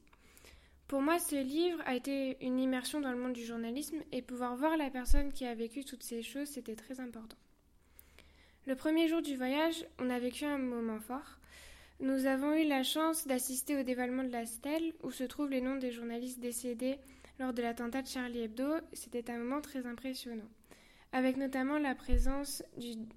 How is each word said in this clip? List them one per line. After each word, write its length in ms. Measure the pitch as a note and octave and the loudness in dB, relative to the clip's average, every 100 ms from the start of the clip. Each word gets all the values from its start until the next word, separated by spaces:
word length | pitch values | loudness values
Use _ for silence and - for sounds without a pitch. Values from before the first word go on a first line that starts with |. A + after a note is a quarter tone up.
| - - - - - - - - - | -20 -20 -20 -20 -20 -20 -20 -20 -2
Pour 140 | C#4 | 2
moi, 180 | D4 E4+ | 4 4
ce 160 | E4+ | 2
livre 460 | C#4+ C4 D4+ F4 D#4+ | 0 2 2 2 2
a 100 | C4+ | 0
été 420 | B3 C#4 C#4 C4 C4 | 0 0 0 0 -2
une 200 | B3+ B3+ | 0 2
immersion 420 | C4 B3+ B3+ D4+ | 2 2 0 -2
dans 100 | C#4 | -2
le 60 | B3 | -2
monde 160 | B3+ | -2
du 100 | A#3+ | -4
journalisme 540 | A#3 A#3 A3+ C4 D4 D#4 - | -6 -4 -4 -4 -4 -6 -6
et 80 | B3+ | -6
pouvoir 340 | B3+ B3 B3 | -6 -4 -4
voir 220 | B3 D#4 D#4+ | 0 2 2
la 120 | C#4 | 0
personne 440 | B3+ B3 C#4+ C#4+ | 2 8 8 8
qui 120 | - | 0
a 80 | B3 | -4
vécu 300 | A3+ A3+ C#4 | -4 -4 -6
toutes 200 | C4+ B3+ | -10 -12
ces 180 | - A#3 | -8 -6
choses, 260 | A3+ C#4 D4 | -6 -6 -6
c'était 280 | C4 A3+ | -8 -10
très 260 | A3 - C4 | -10 -10 -10
important. 340 | B3 A3+ A3 - _ _ _ - _ - - - - - - - C4+ | -10 -12 -16 -18 _ _ _ -20 _ -20 -20 -20 -20 -20 -20 -10 -6
Le 80 | |
premier 340 | C4+ D#4 D#4+ D#4+ | -2 2 4 4
jour 120 | E4 | 4
du 140 | D#4 | 0
voyage, 500 | B3+ B3+ C#4+ E4 E4 - - | 0 0 2 2 0 -6 -4
on 100 | B3+ | -2
a 100 | B3 | 0
vécu 260 | B3 - | -2 -2
un 140 | D4 C#4 | -2 0
moment 420 | B3+ A#3 A3+ A3 | -2 -2 -2 -4
fort. 380 | A3 C4 D4+ - - - - - - - | -6 -8 -10 -18 -20 -20 -20 -20 -20 -4
Nous 260 | C4 C4+ C4+ | 0 2 4
avons 260 | C4+ D4 | 4 4
eu 120 | D#4 | 4
la 180 | D#4 C4+ | 4 4
chance 440 | C4 D#4 D#4+ D#4+ C4+ | 2 2 2 2 0
d'assister 500 | B3+ C4 B3+ - C#4 | 0 0 -2 0 0
au 60 | |
dévoilement 400 | B3+ B3 B3 B3+ | 0 0 0 0
de 80 | B3+ | -2
la 140 | A#3 | -4
stèle 480 | A#3 - C#4 D#4+ E4 - | -6 -6 -2 0 -2 -4
où 80 | B3+ | -6
se 140 | B3 | -4
trouvent 240 | B3+ - C#4+ | -4 -2 0
les 100 | C4 | 0
noms 160 | B3+ | 0
des 160 | C4+ B3+ | 0 -2
journalistes 480 | A#3 A#3 A#3 B3+ B3 | -4 -4 -4 -6 -6
décédés 580 | A#3+ A#3 B3 A#3 B3+ C#4 - - - - | -6 -4 -4 0 0 -2 -8 -20 -16 -6
lors 120 | B3+ | -2
de 100 | A#3+ | 0
l'attentat 420 | G3+ A3 A#3+ C4+ | 0 -2 -2 -2
de 40 | C4 | -4
Charlie 320 | C4 B3 A#3+ | -4 -4 -4
Hebdo. 360 | A3+ A#3 C#4 D#4+ D#4+ | -4 -2 0 0 -2
C'était 360 | - - A#3+ A#3 | -12 -8 -6 -4
un 80 | A#3+ | -4
moment 220 | A#3+ C#4+ | -2 -4
très 260 | C#4+ C4 | -4 -6
impressionnant, 640 | A#3+ A#3+ C4 B3+ B3 A3+ G#3+ - - - - - - | -6 -6 -6 -6 -8 -10 -10 -18 -20 -20 -20 -20 -2
avec 240 | B3+ C4 | 2 4
notamment 420 | C4 C4+ C4+ C4+ D4+ | 2 0 0 2 2
la 180 | C#4 | 2
présence 680 | - - B3 B3+ C#4 C#4+ - - - | 0 6 8 8 4 0 -6 -10 -8
du 180 | A#3+ A3+ A3 | -6 -6 -10